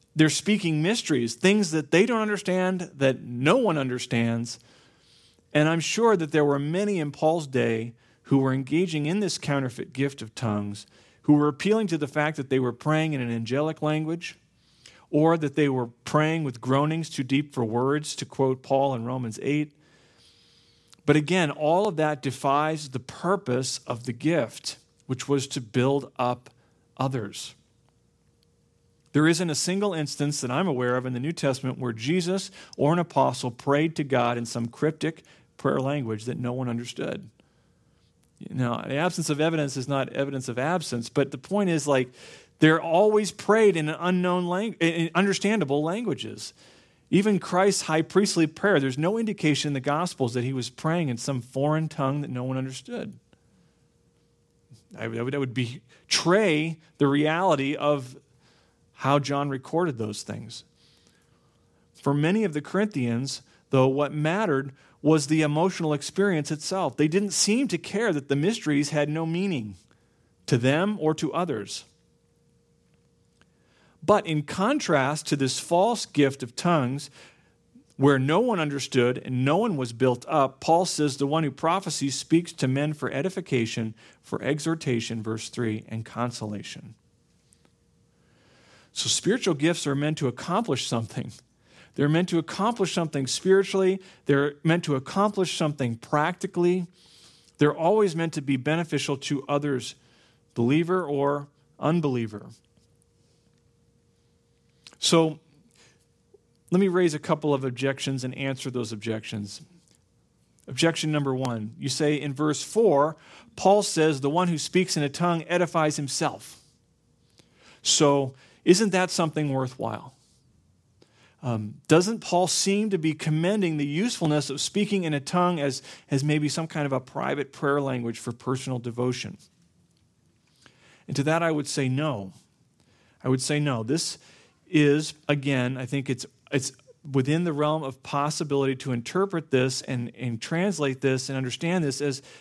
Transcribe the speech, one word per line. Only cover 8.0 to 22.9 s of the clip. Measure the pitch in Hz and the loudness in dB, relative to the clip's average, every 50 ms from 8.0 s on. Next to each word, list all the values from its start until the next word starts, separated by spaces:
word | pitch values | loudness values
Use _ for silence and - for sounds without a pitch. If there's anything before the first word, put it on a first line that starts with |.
| _ _ _ _ _ | _ _ _ _ _
who | - 139 139 | 0 2 2
were | 135 131 131 | 4 2 0
engaging | 135 131 120 143 165 190 170 160 151 147 | -2 -2 -2 0 0 0 0 -2 -2 -2
in | 151 180 208 | -2 -2 0
this | 208 165 - - | -2 -2 -4 -4
counterfeit | - - 143 139 135 123 - - - - - | -2 -2 -2 0 -2 -4 -6 -8 -12 -10 -4
gift | 127 139 139 135 - | -4 -4 -4 -4 -8
of | 113 110 - | -14 -14 -10
tongues, | - 127 113 104 104 104 104 104 107 - - _ _ _ _ _ _ _ | -6 -4 -2 -2 -2 -4 -6 -10 -12 -16 -20 _ _ _ _ _ _ _
who | - 147 | 4 6
were | 147 147 | 6 6
appealing | 147 139 - - 196 214 220 220 | 2 0 0 0 2 2 2 2
to | 175 165 151 | 0 -2 -2
the | 147 127 | -4 -4
fact | - 151 147 156 151 | -2 -2 -2 0 -2
that | - 131 135 | -4 -4 -2
they | 135 131 | 0 0
were | 127 123 120 | 0 0 -4
praying | - - 156 156 156 156 160 151 | -2 -2 0 2 2 2 0 -2
in | 131 | -2
an | 123 120 | -4 -4
angelic | 117 117 117 107 127 139 151 156 151 - | -4 -4 -4 -2 -2 -2 -2 -2 -4 -2
language, | 151 151 151 156 156 156 170 170 - - - - _ _ _ _ _ _ _ _ _ - - - _ _ | -2 -2 -2 -2 -2 -4 -6 -6 -8 -12 -14 -16 _ _ _ _ _ _ _ _ _ -20 -20 -20 _ _
or | - 147 156 165 170 165 | 2 4 6 6 4 4
that | 156 139 - | 0 -2 0
they | 156 151 139 | 2 2 2
were | 131 127 120 | 2 0 -2
praying | 117 - _ _ - - 151 156 156 160 165 156 | -4 -8 _ _ 0 2 2 4 4 2 0 -2
with | 135 113 113 | -4 -6 -6
groanings | 113 120 135 139 147 151 156 165 160 - | -2 0 2 2 2 2 0 -2 -4 -6
too | - - 135 | -6 -6 -2
deep | 120 135 143 151 147 - | 0 0 0 0 0 -2
for | 131 117 | -2 -2
words, | 107 113 120 127 135 147 151 151 - - | 0 0 0 0 0 0 -2 -4 -6 -8
to | - 127 | -8 -10
quote | - - - 135 131 131 131 | -10 -2 0 0 0 0 -2
Paul | - - 135 135 139 139 131 | -2 -2 0 0 2 0 -2
in | 113 113 | -4 -4
Romans | 120 127 131 120 113 107 - | -6 -6 -6 -6 -8 -8 -6
eight. | - 135 147 151 151 147 - _ _ _ _ _ _ _ _ _ _ _ _ _ _ _ _ _ _ _ _ _ _ _ - _ _ | -4 -2 -2 -2 -2 -4 -8 _ _ _ _ _ _ _ _ _ _ _ _ _ _ _ _ _ _ _ _ _ _ _ -20 _ _
But | 147 147 | 4 4
again, | 156 151 143 180 185 170 143 143 | 4 4 2 2 2 2 0 -2
all | - 151 147 165 165 - | -2 0 2 2 2 2
of | 214 165 | 0 0
that | 151 156 151 151 131 - | 0 0 -2 -2 -4 -6
defies | 135 123 - - 139 139 147 151 156 160 151 151 | -8 -6 -2 -2 0 2 2 0 0 -2 -6 -8
the | 135 | -10